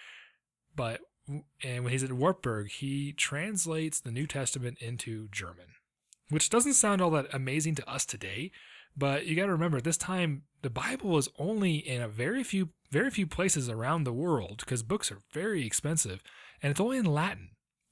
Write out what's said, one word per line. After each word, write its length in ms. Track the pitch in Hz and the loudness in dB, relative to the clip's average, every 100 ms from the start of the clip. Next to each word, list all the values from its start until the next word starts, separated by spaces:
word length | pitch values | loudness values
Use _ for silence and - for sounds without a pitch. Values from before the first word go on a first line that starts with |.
| - - - _ _ _ _ - | -20 -20 -20 _ _ _ _ -4
But 260 | 117 113 339 _ - | -4 -4 -10 _ -10
w-, 200 | 147 - - | -10 -10 -10
and 200 | 127 123 | -6 -2
when 80 | 123 | 0
he's 100 | 131 | 0
at 80 | 131 | 0
Wartburg, 560 | 127 160 190 127 107 104 | 2 2 2 0 -2 -4
he 420 | - 139 139 143 | -6 -4 -2 -4
translates 880 | 147 - 143 190 202 165 160 160 147 | -2 -2 -2 -4 -2 -2 0 -2 -4
the 120 | 123 | -4
New 160 | 117 147 | -4 -2
Testament 500 | 139 127 135 123 - | -2 -2 -2 -6 -6
into 500 | 117 120 - 110 107 | -8 -8 -8 -8 -8
German, 340 | 101 87 - - - _ _ _ _ - | -8 -10 -12 -20 -20 _ _ _ _ -2
which 220 | 151 - | 0 4
doesn't 220 | 233 285 269 | 4 6 6
sound 260 | 214 190 | 6 6
all 80 | 180 | 4
that 220 | 156 135 | 4 2
amazing 400 | 135 131 147 156 147 | -2 0 0 0 0
to 140 | - | -2
us 160 | 123 - | -4 -4
today. 460 | 110 95 98 175 - - - - 139 | -6 -6 -6 -8 -10 -20 -20 -14 -2
But 300 | 139 139 - | 0 0 0
you 100 | 160 | 2
gotta 160 | 202 | 2
remember, 260 | 170 170 139 | 2 2 2
at 60 | |
this 140 | 151 160 | 2 0
time, 460 | - 185 170 143 - - | 0 0 0 -2 -6 -8
the 80 | 131 | -6
Bible 400 | 113 226 262 208 | -2 -4 -2 2
was 200 | 160 131 - | 4 2 -2
only 380 | 160 220 190 151 | -2 2 2 2
in 260 | 151 123 | 0 -2
a 40 | 117 | -2
very 360 | 107 131 254 | -2 0 0
few, 260 | 247 190 180 _ - | 0 0 0 _ -2
very 180 | 143 262 | 2 2
few 160 | 233 175 | 0 -2
places 420 | - 185 151 123 | 2 2 2 0
around 360 | 113 120 165 | -2 0 2
the 100 | 135 | 0
world, 500 | 120 175 143 90 107 - | 0 2 2 0 -8 -4
'cause 180 | 123 | -4
books 280 | 113 208 - | 0 -2 -2
are 100 | 208 _ | -6 _
very 320 | 147 202 190 113 | -4 -2 0 0
expensive, 560 | - 143 160 104 92 - - - - | -2 0 0 0 -4 -12 -20 -20 -4
and 80 | 143 | -2
it's 100 | 143 | 2
only 200 | 220 262 | 2 2
in 60 | 196 | 2
Latin, 440 | 147 180 - - - _ _ _ | 4 2 -2 -12 -20 _ _ _